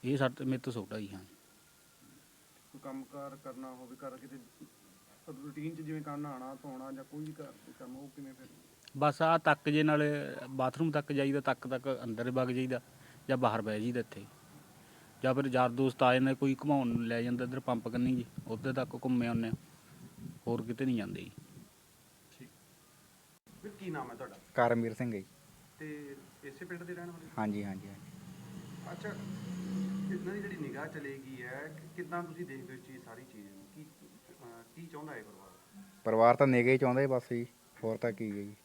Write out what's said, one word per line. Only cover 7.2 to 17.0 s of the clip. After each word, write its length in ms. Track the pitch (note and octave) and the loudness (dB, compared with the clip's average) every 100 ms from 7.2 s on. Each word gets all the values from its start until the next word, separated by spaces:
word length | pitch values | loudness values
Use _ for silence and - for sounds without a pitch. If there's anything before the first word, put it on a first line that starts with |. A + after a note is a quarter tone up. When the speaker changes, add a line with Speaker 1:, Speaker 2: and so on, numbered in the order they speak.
Speaker 2:
ਵੀ 80 | D#3 | -10
ਘਰ 200 | D3+ C#3 | -10 -14
ਦੇ 200 | - A#2+ B2 | -16 -20 -16
ਕੰਮ, 180 | B2+ C3 | -14 -12
ਉਹ 120 | C#3+ | -14
ਕਿਵੇਂ 260 | D3 C#3 | -14 -14
ਫਿਰ? 120 | C3 C3 - - - - C3+ | -14 -20 -20 -20 -20 -12 2
Speaker 1:
ਬਸ 260 | D3 C#3 | 2 4
ਆਹ 160 | D#3+ E3 | 4 6
ਤੱਕ 300 | D#3 D3 D3+ | 6 4 4
ਜੇ 140 | D3+ | 4
ਨਾਲ 200 | D#3 D3+ D3 D3 C#3+ - B2+ | 6 6 4 0 -4 -8 -6
ਬਾਥਰੂਮ 400 | C3+ B2+ C#3 D#3+ | 0 0 2 2
ਤੱਕ 220 | D3 D3 | 2 2
ਜਾਈਦਾ, 280 | C#3+ C#3 C#3 | 2 2 2
ਤੱਕ 280 | C3+ B2+ B2 | 2 0 -2
ਤੱਕ 320 | C3 C3+ B2+ | -4 -2 -2
ਅੰਦਰ 260 | A#2+ A2 A#2+ | -2 -2 2
ਵਗ 180 | B2+ B2+ | 2 2
ਜਾਈਦਾ 320 | B2+ B2+ B2 - - - - - | 2 0 -2 -6 -20 -20 -14 0
ਜਾਂ 80 | B2+ | 4
ਬਾਹਰ 260 | A#2+ A2+ | 4 4
ਬਹਿ 180 | A2 G#2+ | 0 0
ਜਾਈਦਾ 200 | A#2 A#2+ | 0 0
ਇੱਥੇ, 240 | A2+ - G#2 - - - - - - - - - | -2 -10 -16 -20 -20 -20 -20 -20 -20 -20 -20 0
ਜਾਂ 120 | C3 | 2
ਫਿਰ 120 | C3 C#3 | 4 4
ਯਾਰ 240 | B2+ B2+ | 4 4
ਦੋਸਤ 320 | A#2+ C3+ - | 6 2 6
ਆ 120 | C3 | 8
ਜਾਂਦੇ, 200 | B2+ C3+ | 8 6
ਕੋਈ 200 | C3 C#3 | 4 2
ਘੁਮਾਉਣ 500 | C3 D3 C#3 B2 A#2 | 2 4 4 4 2